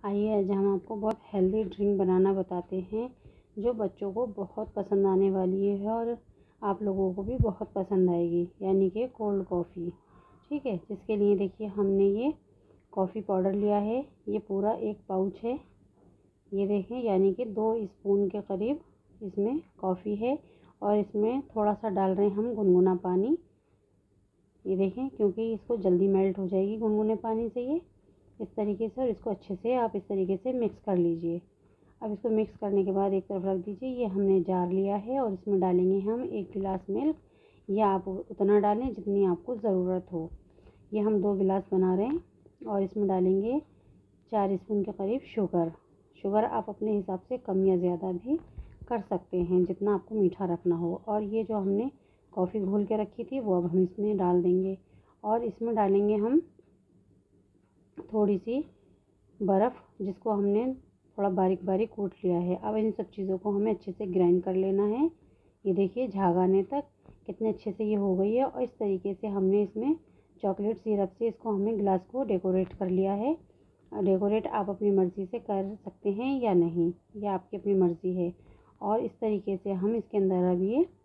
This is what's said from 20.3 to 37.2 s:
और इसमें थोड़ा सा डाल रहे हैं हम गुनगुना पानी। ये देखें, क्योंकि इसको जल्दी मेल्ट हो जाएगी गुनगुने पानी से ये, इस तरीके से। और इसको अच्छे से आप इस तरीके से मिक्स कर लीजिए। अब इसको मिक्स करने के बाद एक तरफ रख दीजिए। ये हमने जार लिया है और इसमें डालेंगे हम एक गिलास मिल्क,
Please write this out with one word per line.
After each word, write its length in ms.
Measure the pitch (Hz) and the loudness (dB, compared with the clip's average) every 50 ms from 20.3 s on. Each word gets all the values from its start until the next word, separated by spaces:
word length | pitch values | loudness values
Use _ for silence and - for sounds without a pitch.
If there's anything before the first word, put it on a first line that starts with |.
| 277 302 - - - _ _ - _ _ | -2 -2 -6 -16 -20 _ _ -20 _ _
और 140 | - 202 208 | 0 2 2
इसमें 460 | 208 196 208 - 208 208 220 247 269 285 - | 2 0 0 -2 0 0 0 0 -2 -6 -6
थोड़ा 260 | - 226 208 208 208 | -4 0 0 0 0
सा 140 | 202 - 220 | 0 -2 -4
डाल 200 | 190 196 196 190 | 0 2 2 2
रहे 160 | 190 185 202 208 | 2 2 2 2
हैं 80 | 196 | 2
हम 180 | 202 214 247 233 | 0 -2 -2 -2
गुनगुना 400 | 214 208 190 180 180 185 185 185 180 | 0 4 6 6 6 6 6 4 2
पानी। 360 | - 185 180 185 196 247 311 349 - _ _ _ _ _ _ _ _ _ _ _ _ _ _ _ _ _ _ _ _ _ _ _ _ | 0 0 0 2 2 2 0 -2 -2 _ _ _ _ _ _ _ _ _ _ _ _ _ _ _ _ _ _ _ _ _ _ _ _
ये 120 | 190 190 | -2 0
देखें, 320 | 185 196 190 185 240 262 269 | 0 0 0 0 -4 -6 -6
क्योंकि 440 | - - 214 202 180 226 226 226 | -2 0 0 0 2 0 -4 -4
इसको 240 | 226 208 - - 240 220 | -4 -6 -4 -4 -4 0
जल्दी 280 | 185 190 180 175 185 196 | 2 2 4 4 4 4
मेल्ट 300 | 190 190 190 196 180 196 | 4 4 2 2 0 -2
हो 80 | 190 | -4
जाएगी 300 | 180 196 190 190 202 220 220 | -2 0 0 0 0 -2 -2
गुनगुने 360 | 226 214 214 214 214 214 220 | 0 0 2 2 2 0 0
पानी 320 | 214 220 226 220 220 233 226 | -2 -2 -4 -2 -2 -2 -4
से 120 | - 247 | -4 -6
ये, 180 | 240 254 302 339 339 _ _ _ _ _ _ _ _ _ _ _ | -4 -2 -4 -4 -4 _ _ _ _ _ _ _ _ _ _ _
इस 80 | 220 - | -12 -10
तरीके 400 | - - 208 208 208 185 226 214 | -6 -4 -2 -2 -2 -2 -4 -6
से। 120 | - 254 | -4 -4
और 80 | 262 247 | -4 -4
इसको 220 | 208 - - 226 | -4 -4 -4 -6
अच्छे 240 | 202 190 - - 196 | -6 -6 -6 -10 -10
से 200 | 180 - 226 254 | -6 -2 -2 0
आप 180 | 254 233 220 220 | 0 0 -2 -2
इस 60 | 202 | -6
तरीके 340 | - - 208 196 190 180 190 | -8 -4 -2 -2 0 -2 -2
से 160 | 185 - 254 254 | -4 -4 -4 -2
मिक्स 260 | 254 233 208 - - | -2 -2 -4 -4 -6
कर 160 | - - 196 | -4 -2 2
लीजिए। 440 | 180 175 170 165 165 170 170 170 175 - _ _ _ _ _ _ _ _ _ _ _ | 2 2 2 0 -2 -4 -4 -4 -6 -8 _ _ _ _ _ _ _ _ _ _ _
अब 100 | - 220 | -8 -8
इसको 160 | 208 196 - 240 | -8 -4 -2 0
मिक्स 260 | 220 220 220 208 - | 0 0 0 -2 -6
करने 280 | - 220 202 196 202 190 | -8 -4 0 0 0 2
के 80 | 180 | 2
बाद 200 | 190 190 196 196 | 0 0 0 0
एक 120 | 196 190 180 | 0 -2 -2
तरफ 200 | - 202 190 175 | -4 -6 -4 -2
रख 140 | 190 190 185 | -2 -2 -2
दीजिए। 320 | 175 208 202 180 262 262 | -4 -8 -10 -8 -8 -8
ये 160 | 254 247 240 | -4 -4 -4
हमने 340 | 208 185 196 202 196 190 190 | -2 0 0 2 4 4 4
जार 280 | 170 190 185 180 180 175 | 4 2 0 0 0 0
लिया 260 | 180 190 196 196 202 208 | 0 0 0 0 0 -2
है 220 | 196 226 262 277 | -2 -2 -2 0
और 120 | 262 220 | 0 -2
इसमें 260 | 196 185 - 208 202 190 | -2 -4 -2 0 2 2
डालेंगे 400 | 185 185 180 180 180 185 190 196 | 4 4 4 4 4 4 2 2
हम 240 | 190 208 226 240 262 | 0 -2 -2 -2 -4
एक 260 | - - 214 190 - | -6 -6 -6 -8 -6
गिलास 320 | - 202 190 190 190 185 185 - | -6 -6 -4 -4 -4 -6 -4 -4
मिल्क, 260 | 196 220 277 302 311 - | -4 -2 0 -2 -2 -4